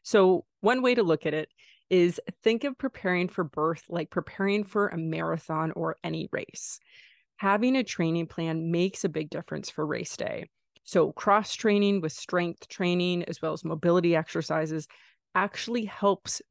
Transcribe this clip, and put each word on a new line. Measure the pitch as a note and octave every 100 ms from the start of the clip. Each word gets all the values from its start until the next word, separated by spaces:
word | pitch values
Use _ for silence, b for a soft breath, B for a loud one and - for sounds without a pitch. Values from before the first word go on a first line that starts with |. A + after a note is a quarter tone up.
So | - G#3+ F#3+ F#3 - _
one | G3 B3+
way | B3+
to | B3
look | F#3+ D#3
at | E3
it | D3+ D#3 _ b b -
is | F#3 F3 F3 - -
think | - A3+
of | C#4+ C4
preparing | C4 - F#3+ F3+ F3+
for | -
birth | E3+ - D#3 E3 -
like | E3+ D#3+
preparing | - - - G3 G3+
for | G3+ G#3+ G3+
a | E3+
marathon | D#3+ D#3+ E3 E3 - D#3+ D#3+
or | - D#3+ -
any | E3+ D#3+ -
race. | - - - - - b b b b b -
Having | G3 G3+ B3 C4
a |
training | A#3+ - E3 E3 E3
plan | - E3 D#3+ E3
makes | E3+ F3+ -
a | F#3
big | D#3 D#3
difference | - E3 D3+ C#3
for | - D3+
race | A#2+ - -
day. | - - C3 _ _ _
So | - F#3+ D#3+
cross | - - G3+ G#3
training | - A3 G#3 G3+ G3+
with | D#3+
strength | - - F3+ F3 - -
training, | - F3 F3+ F3+ F3
as | - -
well | D#3+
as | D#3+
mobility | E3+ D#3+ E3+ F3 E3+ E3
exercises, | E3 E3 D#3 D#3+ D#3 D#3 D3+ b b b _
actually | F#3 G3+ - - A#3+
helps | G#3+ - G3+ F#3+ - - -